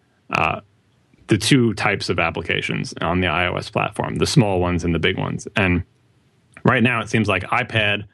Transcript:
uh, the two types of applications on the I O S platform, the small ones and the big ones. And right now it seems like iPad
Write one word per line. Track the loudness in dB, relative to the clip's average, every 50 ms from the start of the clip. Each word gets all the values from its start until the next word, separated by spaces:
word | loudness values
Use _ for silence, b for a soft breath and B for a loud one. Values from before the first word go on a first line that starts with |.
| b b b b b -4
uh, | -2 0 0 0 -2 -4 -8 _ _ _ _ _ _ _ _ _ _ _ -4
the | -2 0 0
two | 2 4 4 4 4 2 0
types | 0 -2 -2 -2 -2 -2 -2
of | -2 0
applications | 0 -2 -2 -4 -4 -2 -2 -2 -2 -4 -4 -4 -6 -6 -6 -4
on | -2 0 0 2
the | 2
I | 2 0 0 0
O | 0 -2
S | -4 -6 -4
platform, | -2 -2 -2 -2 -2 -4 -4 -4 -2
the | -2 0
small | 2 4 4 4 4 2 0
ones | 0 0 0 0 0
and | 0 0
the | 0
big | 0 0 0
ones. | -2 -4 -4 -6 -8 -8 -6 -2
And | 0 2 2 2 0 -2 _ _ _ _ _ _ _ _ _ _ _ _ _ -10 -2 0
right | 2 4 4 4
now | 2 2 0
it | -2 0
seems | 0 0 2
like | 2 0 0 0
iPad | -2 -2 -2 -2 -2 0 0 0 0 0 -2 -6 -10